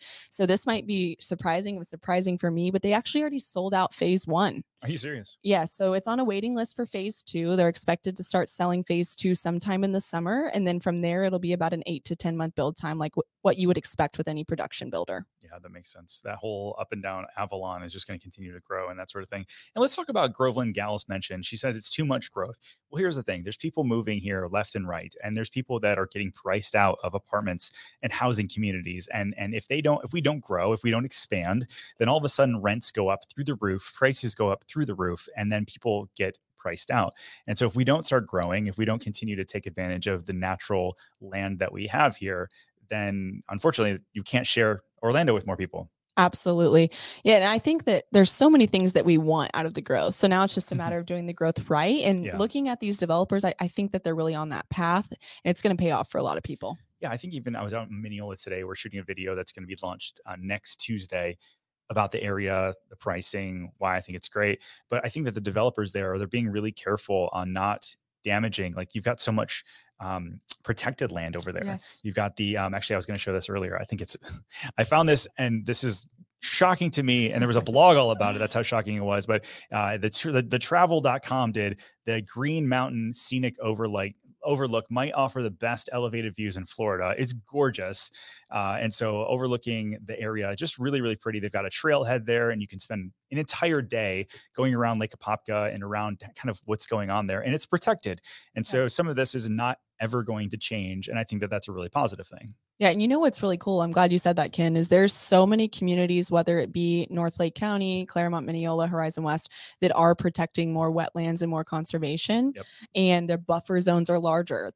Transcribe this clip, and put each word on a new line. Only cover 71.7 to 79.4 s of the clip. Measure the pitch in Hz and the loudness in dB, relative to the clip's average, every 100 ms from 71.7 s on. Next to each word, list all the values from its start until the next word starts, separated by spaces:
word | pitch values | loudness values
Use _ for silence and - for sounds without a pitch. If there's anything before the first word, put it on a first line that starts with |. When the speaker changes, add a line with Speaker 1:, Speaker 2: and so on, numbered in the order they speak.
| 190 - - | -8 -8 -8
Speaker 2:
You've | 107 | -4
got | 95 101 - | -2 -2 -2
the, | 101 104 | -2 0
um, | 95 | -2
actually, | 98 - | -4 -2
I | 98 | -2
was | |
gonna | 101 101 | -2 -4
show | 98 | -2
this | 92 95 | -2 -2
earlier. | 98 92 92 | -4 -4 -4
I | |
think | 101 104 | -6 -6
it's, | 90 - - - - | -4 -6 -8 -14 -14
<laughs> | - 127 - | -12 -6 -2
I | |
found | 113 156 160 | 4 4 6
this, | 143 - - | 4 2 -2
and | 123 113 | -2 0
this | 104 120 | 0 0
is | 127 101 - _ - _ | 0 -2 -6 _ -20 _
shocking | - - 185 180 175 | -6 4 4 6 2
to | - | 2
me. | 127 123 113 | 4 4 4
And | 120 | 2
there | 120 | 4
was | |
a | 117 | 4
blog | 113 127 180 147 | 4 8 10 10
all | 117 | 6
about | 107 104 | 4 0
it. | 104 | 2
That's | 107 | 0
how | 117 | 0
shocking | 110 113 104 104 | 0 0 0 -2
it | |
was. | 101 101 | 2 0
But, | 101 107 | 2 0